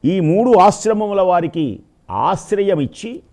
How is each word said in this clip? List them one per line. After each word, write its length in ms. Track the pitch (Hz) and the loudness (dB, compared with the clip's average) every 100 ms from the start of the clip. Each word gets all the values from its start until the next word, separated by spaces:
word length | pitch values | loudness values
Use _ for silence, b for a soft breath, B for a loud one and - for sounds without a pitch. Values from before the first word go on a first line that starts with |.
| 139 | -2
ఈ 140 | 185 | 0
మూడు 380 | 156 180 247 220 | 0 2 4 6
ఆశ్రమముల 640 | 196 - 214 214 214 202 | 6 4 -2 -2 -2 0
వారికి 640 | 185 180 170 170 147 95 _ _ _ | 0 0 -2 -4 -6 -8 _ _ _
ఆశ్రయం 680 | 98 139 190 - 202 202 175 | -4 -4 -4 -2 -2 0 0
ఇచ్చి 440 | 135 - 226 170 _ | -2 -8 -16 -16 _